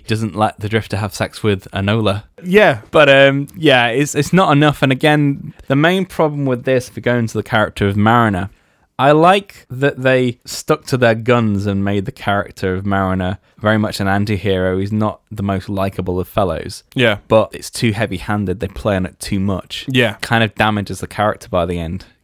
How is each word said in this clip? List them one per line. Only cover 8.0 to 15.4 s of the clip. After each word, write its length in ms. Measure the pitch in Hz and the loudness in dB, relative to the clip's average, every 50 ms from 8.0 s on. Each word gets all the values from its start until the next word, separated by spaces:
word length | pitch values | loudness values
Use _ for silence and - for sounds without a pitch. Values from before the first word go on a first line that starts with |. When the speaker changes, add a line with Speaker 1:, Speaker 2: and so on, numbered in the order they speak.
| 104 110 120 120 113 107 98 87 95 104 - _ _ _ _ _ _ _ _ - | 4 4 4 4 4 2 0 -2 -4 -8 -10 _ _ _ _ _ _ _ _ 0
Speaker 1:
I 120 | 131 143 | 2 2
like 560 | 151 156 165 180 196 208 202 - - - - - | 4 4 4 4 4 2 -2 -6 -14 -20 -18 -14
that 320 | 123 127 139 143 135 131 | -6 -2 -2 -2 -2 0
they 380 | 127 131 131 127 127 123 117 - _ | 0 2 2 2 2 -2 -4 -8 _
stuck 400 | - - - - - 156 - - | -14 -14 -6 -2 -2 -2 -2 -2
to 100 | - 139 | -4 0
their 160 | 123 123 117 110 | 2 2 2 2
guns 540 | 113 110 123 120 120 113 107 101 98 101 | 2 0 2 2 2 2 2 0 0 0
and 180 | 104 98 98 98 | -2 -2 -2 -2
made 200 | 101 101 101 98 | -2 -2 -2 -4
the 60 | - | -6
character 640 | - - - 101 101 101 - - - - 98 92 92 | -10 -6 -4 -2 -2 -2 -4 -6 -8 -6 -6 -4 -4
of 100 | 92 98 | -4 -4
Mariner 520 | 101 98 98 95 92 92 92 92 92 90 - _ _ _ - | -2 -2 0 0 0 -2 -2 -2 -4 -6 -8 _ _ _ -4
very 180 | 110 107 110 | 0 0 2
much 220 | 107 107 92 - - | 2 0 -2 -4 -4
an 80 | 101 | -2
anti-hero. 720 | 95 95 101 101 107 107 92 107 101 95 92 92 92 92 95 | 0 0 0 0 -2 -4 -2 -2 -2 0 0 0 0 0 -2
He's 120 | 98 101 | -2 -2
not 300 | 110 107 107 104 - - _ _ | -2 -2 -2 -2 -4 -8 _ _
the 120 | 107 104 | -10 -6